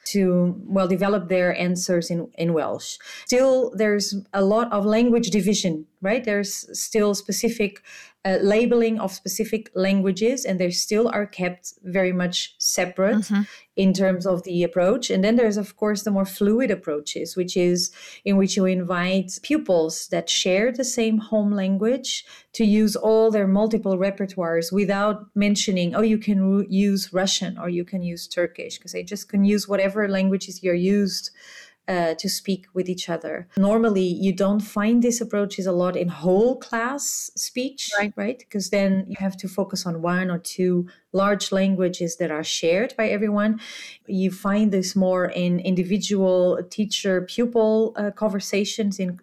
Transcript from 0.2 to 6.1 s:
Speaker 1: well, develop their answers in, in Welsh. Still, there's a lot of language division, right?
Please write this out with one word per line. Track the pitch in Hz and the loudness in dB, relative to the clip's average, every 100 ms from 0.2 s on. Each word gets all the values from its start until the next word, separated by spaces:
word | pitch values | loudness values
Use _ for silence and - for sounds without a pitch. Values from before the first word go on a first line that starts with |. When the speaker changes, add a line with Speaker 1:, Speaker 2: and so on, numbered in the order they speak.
| 185 180 175 180 - | 2 4 2 0 -2
Speaker 1:
well, | 190 185 | 0 2
develop | 185 196 208 180 | 2 2 0 0
their | 185 180 - | 0 0 0
answers | 180 180 - 175 170 | -2 -2 0 0 0
in, | 170 - - | -4 -6 -4
in | 170 | 0
Welsh. | 165 135 104 - - - - - | 0 0 -4 -10 -14 -16 -14 0
Still, | 247 262 262 254 | 4 4 4 2
there's | 190 214 208 202 196 - | 0 0 2 0 -6 -4
a | 196 | 0
lot | 196 214 240 | 4 4 2
of | 208 202 | 0 2
language | 214 240 233 233 | 4 4 4 2
division, | 202 180 202 190 156 160 _ | 2 2 2 0 -2 -8 _
right? | 190 | -2